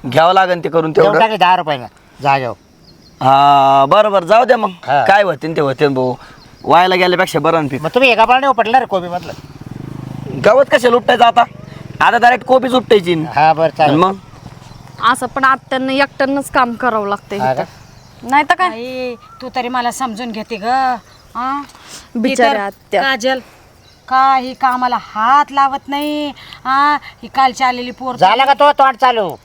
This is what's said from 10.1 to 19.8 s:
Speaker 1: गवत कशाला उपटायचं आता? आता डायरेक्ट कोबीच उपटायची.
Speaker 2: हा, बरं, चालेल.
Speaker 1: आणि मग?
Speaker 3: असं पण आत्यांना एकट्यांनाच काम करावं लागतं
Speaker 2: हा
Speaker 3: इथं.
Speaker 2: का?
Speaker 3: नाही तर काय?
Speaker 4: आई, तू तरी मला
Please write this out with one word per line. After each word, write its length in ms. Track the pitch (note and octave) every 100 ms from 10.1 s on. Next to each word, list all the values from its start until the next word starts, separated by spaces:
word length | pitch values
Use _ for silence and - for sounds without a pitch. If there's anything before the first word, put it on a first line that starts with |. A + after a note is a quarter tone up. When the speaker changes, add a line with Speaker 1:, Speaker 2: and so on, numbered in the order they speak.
| - - C#3 G3
Speaker 1:
गवत 200 | B3 C4+
कशाला 240 | D4 B3 A#3+
उपटायचं 280 | - B3
आता? 200 | A#3+ A#3 - - - - - -
आता 180 | F3 A#3
डायरेक्ट 280 | A#3+ B3 -
कोबीच 280 | C4 B3
उपटायची. 400 | B3+ - G#3+ E3+
Speaker 2:
हा, 400 | E3+ D#3 C3 D#3
बरं, 240 | D#3 D#3+ -
चालेल. 140 | D3+
Speaker 1:
आणि 120 | D3
मग? 120 | F#3 G3 - - - - - - - - A3
Speaker 3:
असं 140 | B3+ B3+
पण 180 | -
आत्यांना 500 | C4 C4 - C4 C4
एकट्यांनाच 580 | C4+ C#4 - C4+ C#4 C4+
काम 220 | D4 A#3+
करावं 340 | A3+ B3 A3 G3+
लागतं 320 | G3+ - G3+
Speaker 2:
हा 120 | B2+
Speaker 3:
इथं. 120 | C3
Speaker 2:
का? 0 | F3+ - - - - -
Speaker 3:
नाही 200 | A#3 C#4 D4
तर 60 | F4
काय? 140 | F#4
Speaker 4:
आई, 460 | A3 B3 B3+ B3+ A#3 - -
तू 80 | B3+ C4
तरी 120 | A#3+
मला 240 | B3+